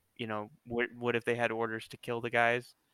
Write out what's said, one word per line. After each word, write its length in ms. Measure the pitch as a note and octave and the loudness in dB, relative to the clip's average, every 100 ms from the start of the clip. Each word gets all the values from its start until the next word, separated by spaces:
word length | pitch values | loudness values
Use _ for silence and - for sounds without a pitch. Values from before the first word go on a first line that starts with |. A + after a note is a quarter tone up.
| _ - | _ -8
you 100 | A2+ | -6
know, 240 | G#2+ G#2 - A#2+ | -4 -6 -12 -6
what, 240 | A#2 A#2+ A#2+ | 0 0 0
what 200 | A#2+ A#2 | 0 0
if 100 | B2 | 2
they 100 | A#2+ | 2
had 160 | A#2 | 2
orders 360 | A2+ A2+ A2 - | 0 -2 -4 -8
to 80 | - | -12
kill 240 | - A#2 | -6 -4
the 80 | A#2 | 0
guys, 460 | A#2+ A#2 B2 A#2+ _ _ | 4 4 2 -2 _ _